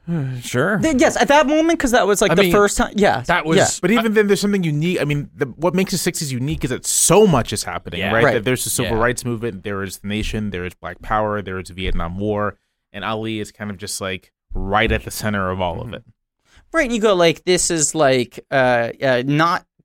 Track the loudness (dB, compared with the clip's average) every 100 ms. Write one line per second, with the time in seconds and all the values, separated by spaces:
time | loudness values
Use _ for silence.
0 | -6 -4 -4 -6 -4 0 0 0 0 2
1 | 2 2 4 4 4 2 2 0 2 2
2 | 2 2 2 4 4 4 4 2 -2 2
3 | 2 2 0 -2 2 4 4 2 0 2
4 | 2 2 2 2 0 0 0 0 0 0
5 | 0 -2 -4 -6 -8 -2 -2 0 0 -2
6 | -2 -4 -4 -4 -4 -4 -4 -4 -2 0
7 | 4 6 6 4 0 -4 -6 -8 -8 -6
8 | -2 2 4 2 0 -2 -2 -4 -2 0
9 | 0 -2 -6 -6 -8 -8 -8 -6 -8 -8
10 | -6 -4 -4 -4 -6 -6 -8 -10 -14 -12
11 | -4 -2 0 -4 -6 -10 -10 -6 -2 -2
12 | -2 -4 -4 -2 -4 -8 _ _ _ -10
13 | -8 -6 -6 -6 -8 -10 -12 -10 -10 -8
14 | -6 -8 -12 _ -10 -6 0 2 2 0
15 | -4 -8 -4 -2 -2 -2 -4 -6 -10 -14
16 | -16 _ _ _ _ _ _ -2 -2 2
17 | 2 4 4 2 0 0 0 0 0 2
18 | 4 4 0 -8 -2 2 2 2 0 -2
19 | 0 0 2 2 2 0 -6 _